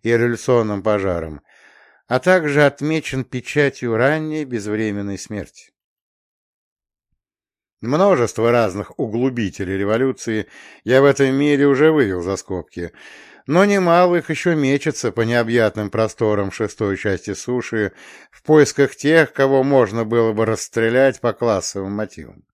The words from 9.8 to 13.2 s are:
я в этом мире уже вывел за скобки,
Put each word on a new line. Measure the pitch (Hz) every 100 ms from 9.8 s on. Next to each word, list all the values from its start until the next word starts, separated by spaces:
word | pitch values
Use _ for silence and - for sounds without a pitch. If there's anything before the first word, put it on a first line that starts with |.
| 101 113 131 120 - 110 - - - -
я | 104 131
в |
этом | 143 131 135
мире | 135 147 143 143
уже | 131 156
вывел | 156 110 90
за | 87 95
скобки, | - 92 - - 85 - - -